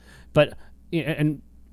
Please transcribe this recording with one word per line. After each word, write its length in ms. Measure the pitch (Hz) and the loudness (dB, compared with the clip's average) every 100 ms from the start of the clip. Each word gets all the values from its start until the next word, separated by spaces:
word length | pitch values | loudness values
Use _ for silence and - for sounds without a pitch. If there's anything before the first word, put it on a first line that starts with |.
| - - - | -20 -20 -2
but, 200 | 156 143 - - - - | 2 2 0 -18 -20 -8
y-, 60 | 170 | -6
and 420 | 143 143 151 147 - - - | -4 0 -2 -2 -10 -20 -20